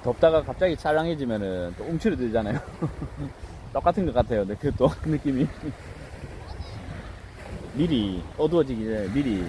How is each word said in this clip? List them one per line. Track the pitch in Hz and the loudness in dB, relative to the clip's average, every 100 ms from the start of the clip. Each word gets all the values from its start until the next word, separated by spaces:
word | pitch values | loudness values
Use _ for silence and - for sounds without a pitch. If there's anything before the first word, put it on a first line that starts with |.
덥다가 | 123 120 165 160 | 0 6 6 6
갑자기 | 139 127 185 151 | 2 0 2 2
찰랑해지면은 | 156 156 165 160 127 110 98 92 87 92 | 2 2 2 0 0 0 0 -2 -4 -4
또 | 107 | -4
움츠러들잖아요. | 165 220 143 120 110 101 135 - - | 0 2 2 2 2 0 -2 -6 -6
<laughs> | 160 - 143 - 143 - - - - | -6 -4 -10 -8 -10 -10 -14 -14 -6
똑같은 | - 175 175 175 | 2 2 2 2
것 | |
같아요. | 123 113 110 98 | 2 2 2 0
근데 | 104 | 0
그 | 143 139 | 0 4
또 | 127 - | 4 4
<laughs> | 156 | 0
느낌이. | 151 147 131 147 - 156 - - - - - - - - - - - - - - - - - - - - | 0 2 2 2 0 -8 -8 -12 -14 -12 -12 -12 -12 -12 -10 -10 -10 -10 -10 -12 -14 -14 -14 -12 -10 -8
미리 | 123 165 135 101 90 82 - | 0 2 2 2 -2 -6 0
어두워지기 | 151 170 139 117 110 | 2 4 2 0 -2
전에 | 110 95 | -2 0
미리 | 123 139 98 | 0 2 0